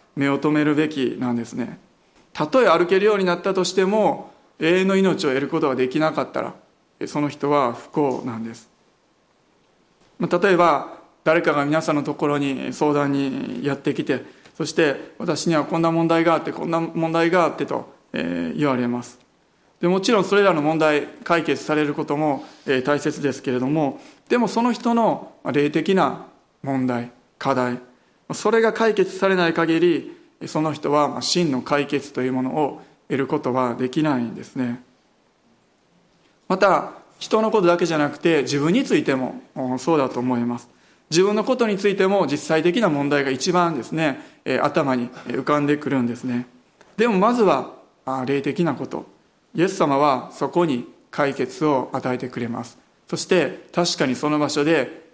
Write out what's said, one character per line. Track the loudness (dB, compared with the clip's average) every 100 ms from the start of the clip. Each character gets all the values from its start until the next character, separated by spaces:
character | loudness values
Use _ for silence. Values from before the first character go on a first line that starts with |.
| _ -4
目 | -2
を | 0
留 | 0 2
め | 2
る |
べ | 2 0
き | 0 -4 -2
な | -4
ん | -4
で | -6
す |
ね。 | -8 -8 -10 _ _ _ _ _
た | -6 0
と | 4
え | 6
歩 | 4 4
け | 4
る | 4
よ |
う | 2
に | 2
な | 0
っ |
た | -2
と | 0
し | 0
て | 0 2
も、 | 2 2 0 -8 -20 _ -4
永 | 2 2
遠 | 4
の | 4
命 | 2 2 0
を |
得 | 0
る | 0
こ | 0
と | 0
が | 0
で | 0
き | 0
な | 0
か | 0
っ | -4
た | -4
ら、 | -6 -10 _ _ _ -12 -8
そ | -4
の | -4
人 | -2 0
は | 2 2
不 | -2 -6
幸 | -2 0 -2 -6
な | -8
ん |
で | -10 -12
す。 | -20 _ _ _ _ _ _ _ _ _ _ _ _ _ _ -6
ま | -2
あ、 | 2
例 | 4
え | 6
ば、 | 4 4 -2 -16 -20 _
誰 | 2 2
か | 2
が | 0 2
皆 | 0
さ | 0
ん | -2
の |
と | -2 -2
こ | 0
ろ | 0
に | -2 -4 -6
相 | -2 0
談 | 2 0
に | 0 -2 -4 -8 -6
や | -4 -4
っ |
て | -4
き | -4
て、 | -2 -4 -4 -20 -20 -10
そ | -6
し |
て、 | 0 0 0 -8 -10
「私 | -4 -2 0
に | 0
は |
こ | 0 0
ん |
な | 0
問 | 2 2
題 | 2
が | 2
あ | 2
っ |
て、 | -2
こ | -8 -4
ん |
な | -4
問 | -4 -4 -2
題 | 0 2
が | 2
あ | 2
っ | 0
て」 | -6
と、 | -6 -8 -20 _
え | -6 -4 -4 -6
ー、 | -2
言 | 0
わ | 0
れ | -2
ま | -4
す。 | -8 -18 _ _ _ _ _ -4
で、 | 0
も | 0
ち | 2
ろ | 2
ん | 2
そ | 4
れ |
ら | 4
の | 2
問 | 0 2
題、 | 2 2 -2 -10
解 | -2 0
決 | 0 -2
さ | 0 0
れ |
る | 0
こ | -2 -4
と | -2
も、 | 0 -2 -6 -12 -2
え | 0
ー、 |
大 | 2 0
切 | 0 -2
で | -4
す | -4
け | -4
れ | -2
ど | 0
も、 | 0 -2 -4 -18 -16 -2
で | 0
も | 0
そ | 0
の | 0
人 | 0 0
の、 | 2 2 0 -6 -12
ま | -4
あ、 |
霊 | 0 2
的 | 0 2 2
な | 2 -2 -14 _ _ _
問 | -6 -2 -2
題、 | -2 -6 -14 _ -8
課 | -2 0
題、 | 0 -2 -10 _ _ _ -12
そ | -4 0
れ | 4
が | 2
解 | 2 0
決 | 2 0 0
さ | 0
れ | 2
な | 2
い |
限 | 2 2 4
り、 | 4 2 -4 -18 _ -16 -8
そ | -4
の | -2
人 | -4 0
は、 | 2 0
ま | -2
あ、 |
真 | -2 0 0
の | -2
解 | 0 -2 0
決 | -4 -4
と | -4
い | -2
う |
も | -2
の | -2 -2
を | -2 -4 -18 _ -6
得 | -4
る | -2
こ | -2
と | -2
は | 0 0 -2
で | -2
き | 0
な | 0 0
い |
ん | -2 -6
で |
す | -12 -6
ね。 | -6 -6 -12 _ _ _ _ _ _ _ _ _ _ _ _ _ _ _ -4
ま | 2
た、 | 4 4 0 -12 -20 -16
人 | -2 0
の | 2
こ | 4
と | 4
だ | 4
け | 2
じ |
ゃ | 0
な | -2
く | 0
て、 | 2 2
自 | 2 0
分 | 2
に | 2
つ | 2 0
い |
て | 2 0
も、 | -2 -8 -14 -8
う | -4
ん、 | -4
そ | 0 2
う |
だ | 2
と | -2
思 | -2 0
い | -2
ま | -4
す。 | -10 _ _ _ -4
自 | 2
分 | 2 2
の |
こ | 0 0
と | 0
に | 0
つ | 0
い | 2
て | 2
も、 | 2 0
実 | -2 0
際 | 0
的 | 2 2
な | 2
問 | 0 0
題 | 0
が | 0
一 | -2 0
番 | 2 2 -2
で |
す | -4
ね、 | -2 -2 -2 -12 _ -4
え | 0
ー、 |
頭 | 0 0 0 0
に | -4 -10 -8
浮 | -6
か | 0 0
ん | 2
で | 0
く | 0
る | 0
ん | 0
で | -4
す |
ね。 | -6 -6 -6 _ _ _ -12 0
で | 2
も | 4
ま | 2
ず | 4
は、 | 4 2 -2 -14 _ _ -8
あ、 | -6 -2
霊 | -2
的 | -2 -2 -2
な |
こ | -2 -6
と。 | -10 -12 _ _ _ _ -2
イ |
エ | 0
ス | 2
様 | 2 4
は | 4 2 -4
そ | -6 -2
こ | 0 2
に | 0 -6 -16 _
解 | -2 -2
決 | 0 -4 -2 0
を | 0 -2
与 | -6 -4
え | -4
て | -6
く | -8
れ | -6
ま | -8
す。 | -10 -16 _ _ -10
そ | -8
し | 0
て、 | 2 2 -4 -8
確 | -2 -2 0
か | -2
に | 0
そ | -2
の | 0
場 | 0
所 | 0
で、 | 2 2 0 -8 -20